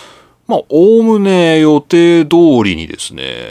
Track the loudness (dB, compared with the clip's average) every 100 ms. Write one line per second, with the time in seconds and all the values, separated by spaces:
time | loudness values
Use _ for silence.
0 | -20 -20 _ _ -6 -6 -2 0 2 2
1 | 0 0 0 0 0 2 2 0 0 0
2 | 2 2 2 2 4 2 0 -4 -10 -14
3 | -16 -14 -14 -12 -14